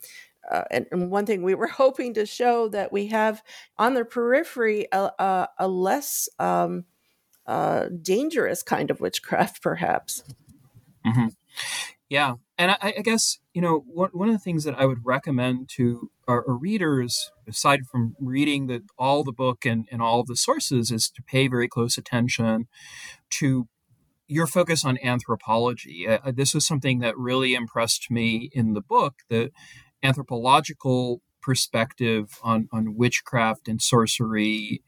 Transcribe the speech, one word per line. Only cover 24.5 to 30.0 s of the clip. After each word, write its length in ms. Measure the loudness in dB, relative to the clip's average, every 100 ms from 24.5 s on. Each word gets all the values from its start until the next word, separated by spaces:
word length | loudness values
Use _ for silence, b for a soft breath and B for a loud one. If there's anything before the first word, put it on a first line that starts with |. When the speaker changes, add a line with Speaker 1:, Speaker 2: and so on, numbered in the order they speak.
| 2 2 2 0
Speaker 2:
on 120 | 0
anthropology. 1040 | 0 -2 -2 -4 0 2 2 -2 -10 -6 0
Uh, 240 | 0 0
this 200 | 0 0
was 120 | 0 0
something 340 | 0 0 2
that 180 | 0 -2
really 360 | 0 2 2
impressed 560 | 0 0 -2 0 0 0
me 400 | 0 2 0 -2
in 200 | 0 0
the 80 | 0
book, 340 | 2 2 2 -2 _
the 220 | -2 -2 B B B B _